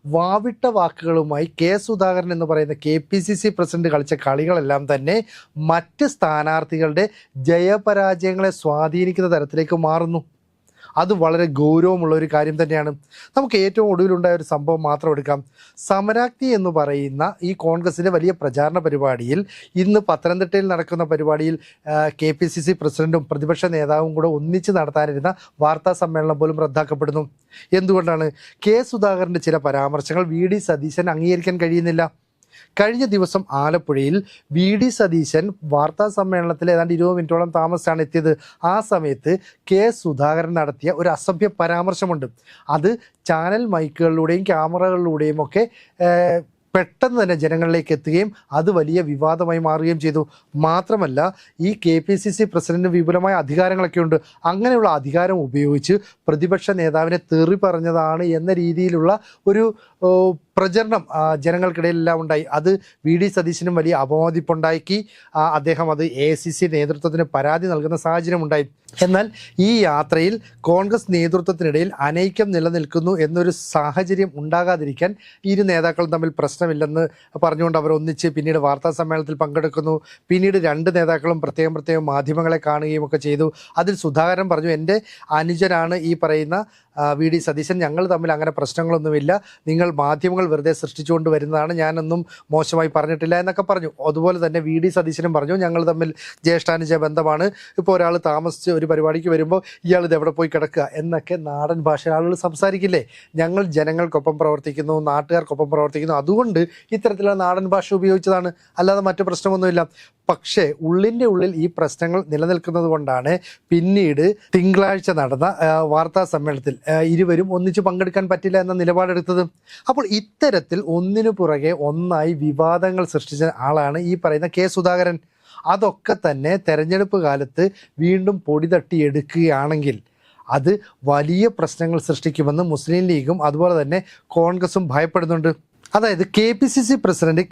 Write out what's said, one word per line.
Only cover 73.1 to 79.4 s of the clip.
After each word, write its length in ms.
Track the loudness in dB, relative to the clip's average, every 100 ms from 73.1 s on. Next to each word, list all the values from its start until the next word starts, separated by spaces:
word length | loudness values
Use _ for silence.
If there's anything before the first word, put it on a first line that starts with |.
| 0
എന്നൊരു 320 | 0 0 0
സാഹചര്യം 800 | -2 -2 -2 0 -2 -2 0 -2
ഉണ്ടാകാതിരിക്കാൻ 800 | -4 -2 0 0 0 -2 -2 -4 -4 -18 _
ഇരു 180 | -2 0
നേതാക്കളും 480 | 2 2 0 0 -2
തമ്മിൽ 220 | -2 -2 -2
പ്രശ്നമില്ലെന്ന് 720 | -4 -2 -2 -2 -2 -2 -4 -6 _ -2
പറഞ്ഞുകൊണ്ട് 360 | 0 0 0 0
അവർ 140 | 0
ഒന്നിച്ച് 360 | 0 -2 -2 -2
പിന്നീട് 300 | -2 -2 0
വാർത്താ 320 | 0 0 -2
സമ്മേളനത്തിൽ 440 | -4 -4 -4 -4
പങ്കെടുക്കുന്നു. 640 | -4